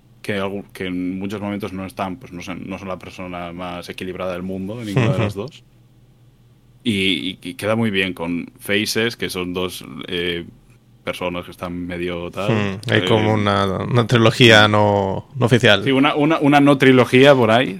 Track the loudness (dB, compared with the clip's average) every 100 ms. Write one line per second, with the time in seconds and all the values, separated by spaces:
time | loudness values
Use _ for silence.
0 | _ _ -8 -4 -4 -8 -12 -10 -6 -6
1 | -6 -6 -8 -8 -6 -6 -8 -10 -10 -8
2 | -8 -8 -14 -14 -12 -12 -12 -12 -10 -12
3 | -12 -14 -12 -12 -12 -10 -10 -10 -12 -12
4 | -10 -8 -8 -6 -8 -8 -8 -10 -4 -2
5 | 0 0 -2 -4 -10 -12 _ _ _ _
6 | _ _ _ _ _ _ _ _ -4 0
7 | 0 -2 -4 -10 -14 -8 -4 -2 0 0
8 | -2 -4 -6 -6 -8 -12 -4 -2 -2 -2
9 | -2 -4 -8 -6 -6 -4 -6 -8 -16 -14
10 | -8 -6 -4 -6 -10 -18 _ _ _ _
11 | -10 -6 -6 -6 -10 -12 -10 -8 -8 -6
12 | -6 -6 -8 -8 -4 -4 -4 -6 -2 0
13 | 2 2 2 0 0 0 0 -4 -2 0
14 | 2 4 4 6 8 8 8 4 2 2
15 | 0 -4 -8 -2 2 4 4 4 2 2
16 | 2 2 2 2 4 6 6 6 6 6
17 | 6 8 8 8 6 4 2 -4